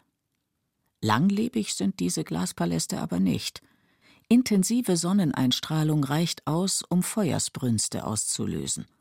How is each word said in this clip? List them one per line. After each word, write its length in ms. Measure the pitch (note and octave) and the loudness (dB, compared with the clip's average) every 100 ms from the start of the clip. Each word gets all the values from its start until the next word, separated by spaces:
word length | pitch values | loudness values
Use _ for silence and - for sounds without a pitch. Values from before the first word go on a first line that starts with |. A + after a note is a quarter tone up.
| _ _ _ _ _ _ _ _ _ _ | _ _ _ _ _ _ _ _ _ _
Langlebig 720 | G#2+ A2 F#3 G3+ A#3 A3+ G3+ | 0 2 2 2 -2 -2 -4
sind 260 | - G3 - | -2 -4 -2
diese 240 | F3+ E3+ | -2 -2
Glaspaläste 760 | D3+ E3 F#3 - E3+ E3 - F#3 | -4 -4 -4 -2 -2 -2 -4 -6
aber 200 | - F3 | -4 0
nicht. 420 | F#3+ - - - _ _ _ _ _ _ - | 0 0 -4 -12 _ _ _ _ _ _ 2
Intensive 680 | A#3+ B3 G3+ F3+ A#3 A#3 F3 | 4 4 2 2 0 0 0
Sonneneinstrahlung 1040 | F3 G3+ E3 - B2+ - - D#3 D#3 D3+ | 2 2 2 2 2 0 0 0 2 2
reicht 420 | C3+ D3 E3+ - - | 2 2 0 -2 -2
aus, 360 | D#3+ F#3+ - - | 0 0 -2 0
um 140 | F3+ | 0
Feuersbrünste 1040 | F3 - F#3 G#2+ - - B2+ A2 - - - | 0 0 0 0 -2 -2 0 0 0 -4 -4
auszulösen. 800 | G#2+ - - G2+ D#2+ C2+ - - _ | -4 -2 -4 -4 -4 -4 -6 -10 _